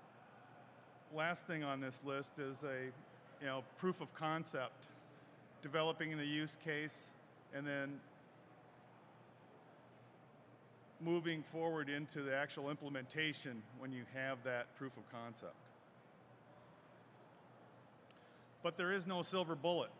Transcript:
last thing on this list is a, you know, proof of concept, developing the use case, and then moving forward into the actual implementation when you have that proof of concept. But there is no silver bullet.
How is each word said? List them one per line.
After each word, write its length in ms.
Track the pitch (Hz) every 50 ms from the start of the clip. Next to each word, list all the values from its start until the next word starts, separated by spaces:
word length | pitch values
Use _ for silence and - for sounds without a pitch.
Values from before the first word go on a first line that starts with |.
| - - - - - - - - - - - - - - - - - - - - - -
last 360 | 151 156 156 170 175 165 -
thing 160 | - 165 156 147
on 180 | 143 139 135
this 220 | 135 131 123 123 131
list 320 | 143 135 139 139 - -
is 240 | 151 139 135 135 120
a, 300 | 147 143 135 131 131 131 127 131 - - - - - - - -
you 60 | 143
know, 160 | 135 131 135 127 - - -
proof 220 | 185 185 175 -
of 120 | 156 - -
concept, 720 | - 160 156 160 160 160 - - 139 127 113 - - - - - - - - - - - - - - - - - - -
developing 520 | 147 139 156 160 160 160 - 160 156 156
the 80 | 151 147
use 360 | 147 147 151 156 151 - - -
case, 460 | 165 151 147 156 151 - - - - - - - - - - - - -
and 100 | 139 143
then 340 | 143 143 139 139 139 139 139 - - - - - - - - - - - - - - - - - - - - - - - - - - - - - - - - - - - - - - - - - - - - - - - - - - - - - - - - - - - -
moving 400 | 160 165 170 175 156 170 165 156
forward 480 | 143 - - 165 165 165 160 156 147 139
into 320 | 143 143 156 143 - 151
the 140 | 139 139 135
actual 340 | 139 147 143 - 156 139 143
implementation 920 | 151 147 151 139 139 131 127 127 - 156 156 151 143 - - 139 120 113 107 107 120 123
when 120 | 131 131
you 120 | 131 127 117 117 127
have 240 | 135 131 135 135 123 120
that 320 | 131 123 120 120 - -
proof 180 | - 139 131 -
of 160 | 120 107 -
concept. 440 | - 117 117 117 113 - - 87 - - - - - - - - - - - - - - - - - - - - - - - - - - - - - - - - - - - - - - - - - - - - - - - - - - - - - - - - - - - - - -
But 160 | - 170 165
there 160 | - 180 180 196
is 140 | 196 170
no 160 | 185 185 175 170
silver 320 | 175 190 190 180 160 165
bullet. 340 | 147 147 170 175 160 120 107 -